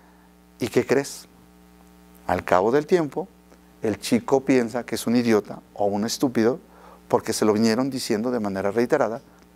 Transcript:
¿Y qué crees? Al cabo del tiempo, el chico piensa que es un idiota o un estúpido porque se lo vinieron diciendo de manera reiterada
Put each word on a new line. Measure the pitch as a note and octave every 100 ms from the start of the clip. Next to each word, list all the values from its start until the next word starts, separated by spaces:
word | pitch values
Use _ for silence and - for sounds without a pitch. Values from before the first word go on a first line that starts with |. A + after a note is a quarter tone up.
| - - _ _ _ -
¿Y | A#2+
qué | - A2+
crees? | C3 C#3 - - - - - - - - - - - -
Al | F2+
cabo | - F2+ G2+
del | C3+ D3+
tiempo, | F3+ D3+ D3 F#3+ - _ - - -
el | A2+ G2+
chico | - A#2 - C3+ C3
piensa | C3 A#2 A#2+ A#2
que | A2
es | -
un | A#2+
idiota | A#2+ G#2+ G2+ - -
o | - G#2
un | G2+ A2
estúpido | - C#3+ A#2+ A2 D#3 - - - - -
porque | B2 -
se | A2 G#2+
lo |
vinieron | G#2+ A2+ A2 C3+
diciendo | C3 - G#2+ A#2+
de | B2
manera | G#2 F#2+ G2+
reiterada | G#2+ A#2+ D3 A2+ A#2 - - -